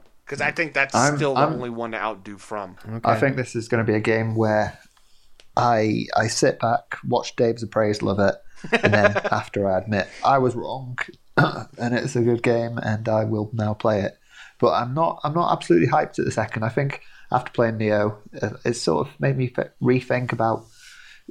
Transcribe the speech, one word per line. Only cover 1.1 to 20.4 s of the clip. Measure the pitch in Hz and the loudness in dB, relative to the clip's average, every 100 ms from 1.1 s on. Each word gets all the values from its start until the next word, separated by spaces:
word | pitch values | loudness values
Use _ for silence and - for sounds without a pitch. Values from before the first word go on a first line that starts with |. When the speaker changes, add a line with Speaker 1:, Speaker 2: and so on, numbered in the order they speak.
| 147 | 4
Speaker 1:
still | 147 131 | 2 2
the | |
Speaker 2:
I'm, | 151 | 2
Speaker 1:
only | 147 123 | 0 -6
one | 117 117 | -6 -6
to | 110 | -4
outdo | 107 98 104 98 | -4 -6 -12 -16
From. | - 107 92 90 110 | -8 -8 -8 -12 -12
Speaker 3:
Okay. | 113 113 | -2 2
Speaker 2:
I | 113 | 4
think | 139 135 | 2 0
this | 117 117 | -4 -6
is | 113 | -2
gonna | 117 110 | 0 2
be | 107 | 2
a | |
game | 110 113 113 110 | 2 0 0 2
where | 110 107 101 - - _ _ - - - - - | 2 2 0 -6 -20 _ _ -20 -20 -20 -6 0
I, | 120 113 110 113 110 - | 2 4 2 0 0 0
I | 110 | 0
sit | - 110 - | 2 0 2
back, | 113 120 - - 135 | 0 -2 -4 -10 -2
watch | 120 - - | -2 -2 0
Dave's | 117 117 | 0 0
appraisal | 110 110 107 104 95 | -2 0 0 0 0
of | 98 | 2
it, | 98 - - - - 226 | 2 0 -8 -16 -2 2
and | 208 | 4
then | 208 202 202 | 6 4 2
Speaker 1:
<laughs> | 202 | -2
Speaker 2:
after | 110 - 101 98 | -2 -2 -2 0
I | 92 | 0
admit | 107 101 - - | 0 -2 -2 -2
I | 120 135 | 2 4
was | 127 117 | 2 -2
wrong, | 78 127 127 123 - - | -6 -8 -10 -10 -10 -14
<clears throat> | - - | -4 0
and | 160 78 - - 120 120 | 0 0 -10 -6 -2 -2
it's | 127 123 | 0 0
a | |
good | 117 117 | 2 2
game, | 127 117 117 117 | 2 0 -2 -4
and | 110 110 110 | -4 -2 0
I | 110 | 0
will | 110 107 107 | 0 -2 -4
now | 113 107 | -4 -4
play | 107 113 104 | -2 0 0
it. | 98 - _ - - - | -2 -8 _ -20 -20 0
But | 120 | 2
I'm | 85 123 | 2 0
not, | 143 165 - | -2 -2 -2
I'm | 147 | -4
not | 165 170 | -2 0
absolutely | 165 - 170 151 | 0 2 2 4
hyped | 156 151 - | 2 0 -4
at | - | -2
the | |
second. | 110 110 113 | -2 -4 -4
I | 110 | -4
think | 147 139 - - - - | -2 -4 -6 -14 -16 -2
after | 123 - | -2 0
playing | - 117 110 | 0 0 2
Neo, | 107 104 104 107 - - | 2 2 0 -4 -14 -8
uh, | - - 127 | -6 -4 -4
it's | 117 | -2
sort | - 156 143 | 0 0 -2
of | - | -2
made | 139 135 | -2 0
me | 123 | -2
th-, | - - - | -4 -6 -2
rethink | 123 127 - 123 123 | 2 2 0 -2 -2
about, | 117 | 0